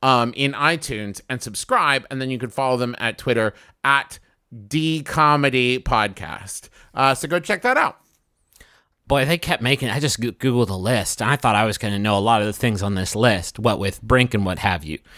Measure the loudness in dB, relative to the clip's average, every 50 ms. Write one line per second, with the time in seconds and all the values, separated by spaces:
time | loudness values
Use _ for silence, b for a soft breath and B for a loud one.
0 | 4 4 4 4 2 0 -2 -2 -2 -2 0 2 0 0 0 0 -4 -6 -8 -6
1 | -6 -8 -10 -12 -8 _ -8 -8 -8 -10 -10 -10 -4 _ 0 2 4 4 2 2
2 | 0 -4 -8 -6 -4 -4 -4 -4 -6 -6 -4 -2 0 0 2 0 0 -2 -4 -4
3 | -4 -4 -4 -4 -2 0 0 2 2 0 -2 b b b b b _ 4 4 4
4 | 2 -2 -14 -20 _ _ _ _ _ _ -20 -20 -14 -4 -4 -2 0 0 -2 -4
5 | -4 -4 0 2 4 4 4 4 2 2 2 2 2 2 0 -2 -2 0 0 2
6 | 2 0 -2 -8 -12 -12 -12 -14 -12 -14 -14 -14 -16 -18 b b b b b 0
7 | 2 2 2 0 -2 -2 -2 -2 -2 -2 -4 -2 0 0 2 2 0 0 -2 _
8 | _ _ _ _ _ _ _ _ _ _ _ b b b b b b b b _
9 | _ 0 0 0 2 0 0 -2 0 -2 -2 -2 2 0 0 0 0 -2 -2 0
10 | 0 -2 -2 -2 -4 -6 -6 _ -2 0 2 2 2 0 0 -4 -2 0 0 0
11 | 0 -2 -4 -2 0 0 0 2 2 2 4 4 2 2 0 -2 -4 -4 -4 -2
12 | 0 2 2 2 4 4 4 4 2 0 -2 0 0 0 0 0 -2 -2 -2 -2
13 | -2 -4 -2 2 2 4 2 2 -2 -6 -10 -2 0 0 0 0 -2 -4 -4 -6
14 | 0 2 4 4 4 4 2 0 0 0 -2 0 0 0 0 0 -4 -8 -10 -10
15 | _ B B